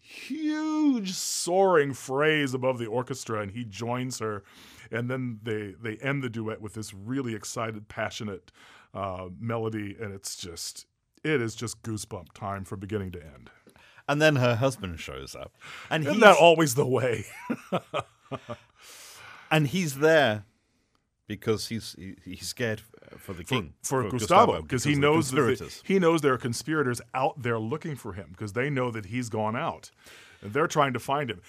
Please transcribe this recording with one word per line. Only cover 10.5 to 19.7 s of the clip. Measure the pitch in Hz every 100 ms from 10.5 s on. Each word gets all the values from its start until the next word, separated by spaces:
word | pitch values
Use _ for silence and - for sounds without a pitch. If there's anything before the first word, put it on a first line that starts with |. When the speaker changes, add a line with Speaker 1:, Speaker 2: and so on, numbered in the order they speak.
| 82 - - - _ _ _
Speaker 1:
it | 151 151
is | 117
just | 110 117 -
goosebump | - 110 - 101 85
time | - 101 98
from | 95 104
beginning | 98 107 95
to | 87
end. | 78 - - - - - - - -
Speaker 2:
And | 143
then | 156 143
her | 123 117
husband | 135 110 95 80
shows | - 65 67
up. | 64 67 _ - - -
And | 160
Speaker 1:
Isn't | 160 202
Speaker 2:
he's |
Speaker 1:
that | 220 165
always | 165 160 156
the | 123 135
way? | 127 123 107 101 - - - -
<laughs> | 180 - 147 - _ - 135 - 117 _ _ - - - - - - -
Speaker 2:
And | 156
he's | 143